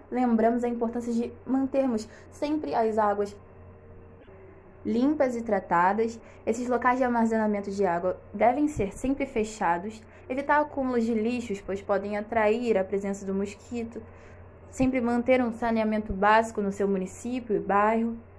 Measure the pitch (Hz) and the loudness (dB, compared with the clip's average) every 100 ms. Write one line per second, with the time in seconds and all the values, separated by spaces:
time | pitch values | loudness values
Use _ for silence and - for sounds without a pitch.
0 | - 247 247 226 220 240 240 233 233 240 | -6 0 2 4 4 2 0 -2 -4 -4
1 | 233 233 240 - - 262 269 269 269 220 | -4 -2 -4 -6 -2 0 0 0 0 0
2 | 220 - - - 294 302 285 277 226 214 | -4 -14 -20 -6 -4 -2 -2 0 0 2
3 | 208 202 202 - - - - - - - | 2 2 -2 -6 -20 -20 -20 -20 -20 -20
4 | - - - - - - - - 208 220 | -20 -20 -20 -20 -20 -20 -20 -10 -2 2
5 | 269 302 262 233 233 202 196 170 180 208 | 2 4 2 0 -2 -2 2 2 4 2
6 | 226 - - - - 226 247 247 247 254 | 0 -4 -16 -8 -4 -4 -2 0 2 2
7 | 247 240 226 220 214 202 196 196 190 175 | 2 2 2 2 0 -2 -4 -2 0 0
8 | 185 180 - 202 214 262 294 - 196 - | -2 -4 -8 0 2 4 0 0 -4 -4
9 | 254 277 269 226 214 - 180 175 202 220 | -4 -2 -2 -2 -4 -2 0 0 -4 -12
10 | - - - 262 277 294 294 - 262 247 | -16 -18 -8 -6 0 2 0 -2 -2 0
11 | 226 226 220 247 - 196 - 190 - 196 | 0 0 0 -2 -4 -8 -6 -6 -2 -2
12 | 202 208 208 226 214 226 240 196 190 196 | -2 -6 -4 0 2 2 2 2 2 -2
13 | 202 196 190 196 202 - - 240 233 226 | -2 -6 -4 -4 -4 -8 -10 -8 -8 -10
14 | - - - - - - - - 262 254 | -16 -18 -20 -20 -20 -20 -10 0 2 2
15 | 233 240 240 254 240 226 233 226 220 214 | 2 2 4 4 2 -2 0 0 0 0
16 | 214 190 202 220 226 220 202 196 202 196 | -2 2 6 6 4 0 -2 0 0 0
17 | 185 - 233 254 233 190 190 202 208 226 | -2 -8 -8 -6 -2 -2 2 2 4 2
18 | 233 226 - | 0 -4 -12